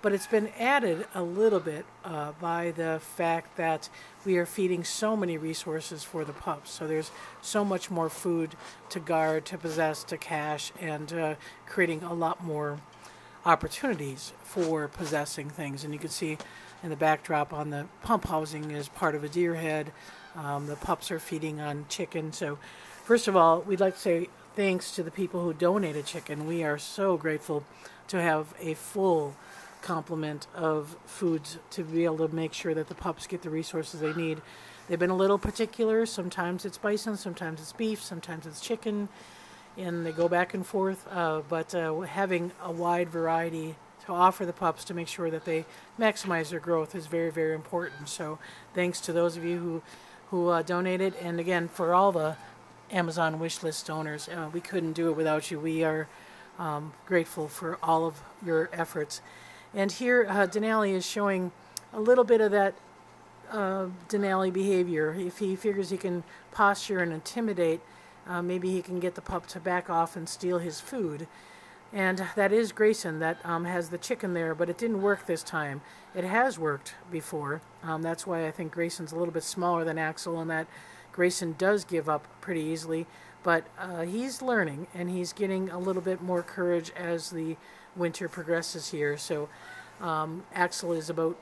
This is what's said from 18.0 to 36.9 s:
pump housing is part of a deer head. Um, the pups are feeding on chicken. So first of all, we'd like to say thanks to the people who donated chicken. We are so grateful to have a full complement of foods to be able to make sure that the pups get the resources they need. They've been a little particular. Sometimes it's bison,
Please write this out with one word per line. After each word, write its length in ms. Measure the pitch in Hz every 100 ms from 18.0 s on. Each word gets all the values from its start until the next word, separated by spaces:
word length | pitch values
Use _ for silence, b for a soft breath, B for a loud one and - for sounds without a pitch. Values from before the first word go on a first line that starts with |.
pump 240 | - 202 -
housing 460 | 160 151 156 151
is 180 | 147 139
part 260 | - 170 151
of 80 |
a 60 | 147
deer 260 | 165 175 165
head. 380 | 160 156 151 - B B B -
Um, 320 | 143 143 147
the 80 | 147
pups 360 | - 170 -
are 80 | 160
feeding 420 | - 160 156 151
on 240 | 151 147 147
chicken. 460 | - 170 165 156
So 240 | 151 156 143 B B B B -
first 240 | 233 220
of 80 | 190
all, 240 | 160 165
we'd 180 | 185 185
like 160 | 190 185
to 60 |
say 280 | 196 170 180 - -
thanks 380 | - 196 185 - -
to 60 |
the 100 | 165
people 320 | 196 180 180
who 100 | 175
donated 520 | 156 175 202 175 151 139
chicken. 400 | 160 - 147 156
We 160 | 170 156
are 120 | 147
so 380 | - - 196 170
grateful 480 | 160 151 - 147 143 B B B -
to 120 | 190
have 320 | 170 156 151 -
a 140 | 165
full 640 | 156 - 208 190 160 147 143 B B B B
complement 680 | - 165 151 160 151 147 - -
of 400 | 160 156 147 170 -
foods 520 | - 180 160 147 165 -
to 140 | -
be 220 | 160 165 170
able 200 | 160 160
to 80 |
make 200 | 160 160
sure 200 | - 170
that 140 | 160 151
the 80 | -
pups 320 | 180 165 -
get 140 | 180
the 80 | 170
resources 500 | 160 160 165 151 160
they 140 | 156
need. 280 | 156 160 156 B B B B -
They've 100 | 170
been 120 | 180
a 60 | 185
little 220 | 196 202
particular. 680 | 214 202 220 - 220 220 226
Sometimes 580 | - 180 185 175 185
it's 140 | 196 -
bison, 400 | 208